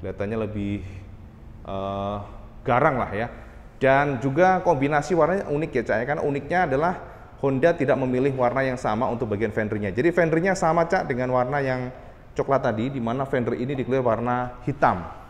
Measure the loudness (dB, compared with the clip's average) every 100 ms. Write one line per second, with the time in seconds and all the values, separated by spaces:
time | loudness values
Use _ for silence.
0 | -10 -6 -4 -2 -4 -4 -4 -4 -6 -14
1 | -16 -18 -18 -18 -18 -16 -10 -6 -4 -4
2 | -4 -6 -10 -14 -16 -8 0 4 4 2
3 | -2 -2 -4 -8 -16 -18 -20 2 4 6
4 | 4 0 0 4 4 6 2 2 2 2
5 | 2 4 4 2 0 -2 0 -2 0 0
6 | 0 -2 -2 -2 0 0 2 2 0 -2
7 | -10 -18 -20 -4 0 4 4 4 2 2
8 | 0 2 0 2 0 2 0 -2 -2 0
9 | 0 -2 -2 -2 -2 -2 -2 -2 -2 0
10 | 2 4 2 2 2 2 2 2 2 0
11 | 0 -2 0 0 0 0 0 -2 -6 -10
12 | -18 -20 -8 -4 0 2 2 0 -2 -2
13 | -2 -2 -2 0 0 -2 -2 -4 0 2
14 | 2 2 0 -2 -4 -6 -6 2 2 2
15 | -4 -14